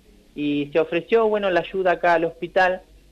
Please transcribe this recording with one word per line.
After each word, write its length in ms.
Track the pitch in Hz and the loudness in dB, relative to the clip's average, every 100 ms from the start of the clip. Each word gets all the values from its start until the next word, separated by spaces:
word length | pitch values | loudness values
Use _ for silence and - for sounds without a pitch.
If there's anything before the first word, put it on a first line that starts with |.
| _ - _ | _ -20 _
y 360 | - 147 147 143 | -8 -4 -4 -2
se 80 | 160 | 0
ofreció, 480 | 156 170 165 226 220 | 0 -2 0 2 2
bueno, 220 | 208 196 | 0 0
la 100 | 175 | 0
ayuda 320 | 165 190 185 | -2 -2 -2
acá 220 | 170 175 | 0 2
al 100 | 170 | 2
hospital, 580 | 170 - 170 190 185 185 - - _ | 0 -6 -4 0 2 0 -8 -20 _